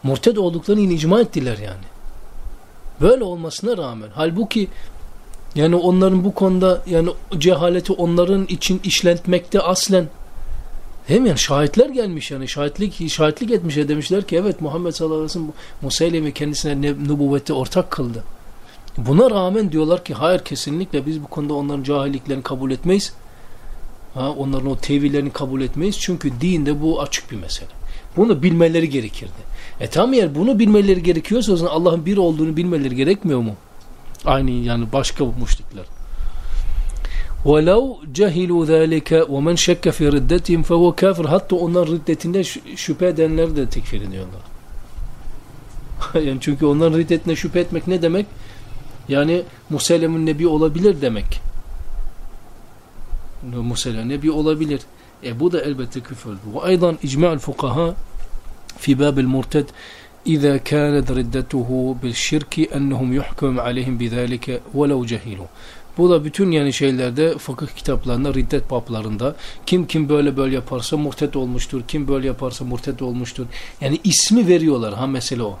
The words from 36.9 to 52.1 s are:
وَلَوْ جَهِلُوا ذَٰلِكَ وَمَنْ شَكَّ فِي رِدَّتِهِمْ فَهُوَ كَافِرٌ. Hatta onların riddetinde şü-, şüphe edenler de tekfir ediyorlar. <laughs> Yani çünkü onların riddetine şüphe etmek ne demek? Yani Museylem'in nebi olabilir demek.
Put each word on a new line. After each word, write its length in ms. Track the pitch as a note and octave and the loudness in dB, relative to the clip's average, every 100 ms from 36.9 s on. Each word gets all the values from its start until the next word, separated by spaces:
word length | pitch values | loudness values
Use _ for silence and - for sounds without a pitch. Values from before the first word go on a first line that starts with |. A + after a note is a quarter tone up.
| - - - - - C#3+ | -2 -4 -2 -2 -2 2
وَلَوْ 520 | D3+ D#3+ G#3 C4+ A#3 D3+ | 4 6 4 2 -6 -10
جَهِلُوا 520 | C3+ G#3 E3 F3+ F3 D#3 | 0 2 2 0 2 4
ذَٰلِكَ 380 | D#3+ D#3+ D#3+ - D#3+ E3 | 4 4 0 2 2 4
وَمَنْ 220 | C#3 D3+ F3 - | 2 0 2 2
شَكَّ 160 | E3+ E3+ | 2 0
فِي 180 | - D3+ | 2 2
رِدَّتِهِمْ 540 | C#3+ - F3 - E3+ | 4 4 2 4 2
فَهُوَ 320 | D#3 E3+ F3 D#3+ | 4 6 4 6
كَافِرٌ. 320 | F#3+ F3 D#3 | 2 2 2
Hatta 280 | C#4 - F3+ | 2 2 0
onların 380 | E3+ F3 D#3+ | 2 2 2
riddetinde 480 | E3 D#3+ D#3 E3+ F#3+ | 0 0 -2 0 -2
şü-, 360 | F3+ - - - | -2 -8 -12 -10
şüphe 300 | - D3+ F3+ | -6 0 0
edenler 480 | D#3+ D#3+ D#3 E3 D3+ | 2 2 2 2 2
de 140 | B2+ | 0
tekfir 320 | - - A2 | 0 0 -2
ediyorlar. 400 | G2 F#2+ F#2 G2 - - - - - - - - - - - - - - - - - | -4 -8 -10 -12 -14 -16 -12 -12 -10 -8 -8 -8 -8 -8 -12 -18 -14 -12 -10 -8 -2
<laughs> 120 | E3 D3 | 0 0
Yani 120 | C3 | -2
çünkü 240 | D3+ C#3+ D3+ | -2 2 2
onların 320 | D3 E3 D#3+ | 4 4 2
riddetine 380 | E3 E3 E3+ D#3+ | 2 0 0 -2
şüphe 240 | E3 F3 | 0 0
etmek 280 | F3 E3+ F3+ | 0 -4 -2
ne 140 | F#3 | 0
demek? 240 | E3 F3+ G3+ - - - - - - - - | 2 0 -2 -10 -16 -16 -12 -10 -10 -14 -2
Yani 340 | C#3 D3+ F3+ F3 - - | 0 2 0 -2 -16 -6
Museylem'in 560 | D3 - E3+ E3 E3 D#3+ | -4 2 2 4 0 0
nebi 220 | D3 E3+ | 2 2
olabilir 540 | D3+ D#3 D#3 G3+ D#3+ | 4 2 4 2 4
demek. 400 | C3+ G#2+ - - - - - - - - - | 0 0 0 0 -2 -4 -6 -8 -4 -2 -2